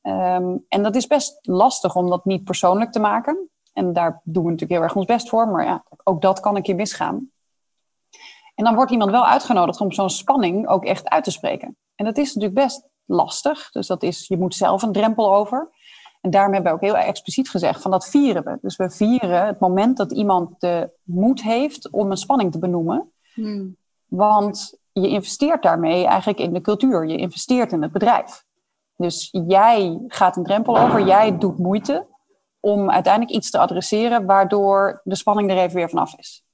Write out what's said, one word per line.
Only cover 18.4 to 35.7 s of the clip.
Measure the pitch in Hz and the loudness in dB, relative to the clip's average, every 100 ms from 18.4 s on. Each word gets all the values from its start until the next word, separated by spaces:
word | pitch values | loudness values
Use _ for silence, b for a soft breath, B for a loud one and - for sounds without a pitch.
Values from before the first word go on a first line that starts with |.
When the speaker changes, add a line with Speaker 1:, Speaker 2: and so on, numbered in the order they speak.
Speaker 1:
we. | 147 - | -4 -8
Dus | 196 - | -10 -6
we | 185 | -6
vieren | - 214 247 202 175 208 | 0 2 2 2 0 0
het | 196 | 0
moment | 185 185 226 254 | 0 2 2 0
dat | 185 | -2
iemand | - 208 180 170 - | -2 0 0 -2 -4
de | 180 175 180 _ | -2 -2 -4 _
moed | - 175 220 254 | -6 0 0 0
heeft | 214 233 294 - - | -2 -2 -2 -6 -8
om | - 202 | -4 -2
een | 190 | -4
spanning | - 269 190 | 0 0 0
te | 160 | -2
benoemen. | 180 175 165 247 - _ B | -2 -2 -2 -4 -6 _ B
Speaker 2:
Hmm. | B 214 202 190 185 _ _ _ | B -8 -8 -10 -14 _ _ _
Speaker 1:
Want | 180 208 214 202 208 - - _ | 0 4 4 2 -4 -14 -18 _
je | - 190 | -2 0
investeert | 208 190 - 294 330 | 0 -4 -2 0 2
daarmee | 185 165 165 175 180 | 2 2 0 2 2
eigenlijk | 190 208 190 | 2 0 -2
in | 175 | -2
de | 175 | -2
cultuur. | 175 208 262 190 160 | -2 0 2 0 -2
Je | 160 | -4
investeert | 175 - - 247 240 | -6 -8 -2 0 0
in | - | -2
het | 151 | -2
bedrijf. | 175 214 220 - - _ _ _ _ _ _ | 0 2 2 0 -16 _ _ _ _ _ _
Dus | 175 - - 190 170 | -6 -6 -8 -6 2
jij | 190 220 226 185 170 240 | 6 6 6 2 -4 -10
gaat | - 185 180 | 2 2 2
een | |
drempel | 170 202 226 226 | -2 0 2 4
over. | 240 233 190 | 4 4 4
Jij | 190 220 170 | 6 4 2
doet | 196 156 | -2 0
moeite | 180 208 233 311 403 _ _ _ _ _ | -2 -2 -2 -4 -6 _ _ _ _ _
om | 208 208 196 | 0 0 2
uiteindelijk | 185 - 208 233 214 | 2 4 2 2 -4
iets | - | -2
te | - | 0
adresseren | 143 175 - 208 233 233 190 | 0 0 -2 0 2 0 4
waardoor | 196 190 202 196 196 196 - | 4 4 2 4 4 2 -2
de | - 190 | -6 -2
spanning | - 208 202 | 0 0 2
er | 190 | 2
even | 180 | 0